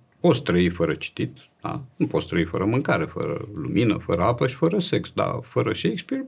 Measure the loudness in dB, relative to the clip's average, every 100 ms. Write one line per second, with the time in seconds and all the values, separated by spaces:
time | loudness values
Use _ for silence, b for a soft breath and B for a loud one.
0 | _ _ 2 2 2 4 4 2 0 -2
1 | -4 -6 -6 -8 -20 _ -8 -8 -8 -4
2 | 0 0 0 0 0 0 0 2 2 2
3 | 0 -4 -4 -4 -8 -8 -2 2 2 2
4 | 0 0 2 2 0 2 0 2 0 -2
5 | -2 -2 -2 -2 -4 -2 0 0 -2 -2
6 | -4 -6